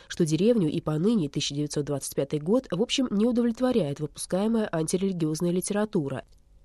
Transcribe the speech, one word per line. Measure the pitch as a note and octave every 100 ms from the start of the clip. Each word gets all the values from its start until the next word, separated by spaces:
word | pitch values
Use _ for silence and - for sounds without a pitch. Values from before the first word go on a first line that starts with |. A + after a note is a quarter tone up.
| -
"что | - D#3+
деревню | D#3 G#3 A#3+ D#3
и | E3
поныне, | - D#3 G3 A#3 D3
тысяча | D3+ - C#3+
девятьсот | D3 D3+ C#3+
двадцать | C#3 - -
пятый | C#3 D#3
год, | D3+ B3 -
в | F3
общем, | B3 - B3+
не | G3 A3+
удовлетворяет | A#3 A#3+ A3+ B3+ A#3+ C#3+ C#3+
выпускаемая | D3+ - - F3+ G#3+ A3+ G#3+
антирелигиозная | E3 D#3+ F#3 G3 F3 D#3 D#3 F3
литература". | F3+ - G#3 G#3 F#3 C#3 C3+ - - _ -